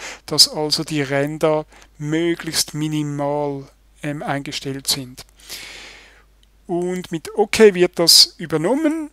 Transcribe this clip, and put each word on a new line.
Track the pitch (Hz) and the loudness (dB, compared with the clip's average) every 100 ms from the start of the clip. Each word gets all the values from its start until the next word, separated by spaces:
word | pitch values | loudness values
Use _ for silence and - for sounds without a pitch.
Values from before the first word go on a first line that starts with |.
| - - - | -12 -14 -4
dass | 151 285 | 2 2
also | 233 151 147 | 2 -2 -2
die | 156 156 | -2 -2
Ränder | 139 139 143 156 160 156 151 - - - | 0 0 0 0 2 2 -2 -12 -20 -10
möglichst | 147 156 170 165 - 156 - | -4 0 0 -2 -4 -4 -4
minimal, | 151 156 151 147 143 143 147 147 139 139 _ _ _ | -4 -2 -2 -2 -2 -2 -2 -2 -6 -10 _ _ _
ähm, | 151 147 | -8 -6
eingestellt | 202 143 143 139 143 135 135 | -4 -6 -6 -8 -8 -8 -4
sind. | - 127 131 - _ - - - - - - - - _ _ _ _ - | -6 -6 -16 -20 _ -18 -16 -16 -16 -18 -20 -20 -20 _ _ _ _ -6
Und | 175 175 185 175 | -4 -2 -4 -6
mit | 165 - 440 | -8 -4 -2
OK | 214 - | 0 8
wird | 220 180 175 - | 8 8 2 2
das | 170 - - - | 6 6 6 0
übernommen | 226 156 165 277 320 320 302 | -6 -2 0 2 0 -2 -6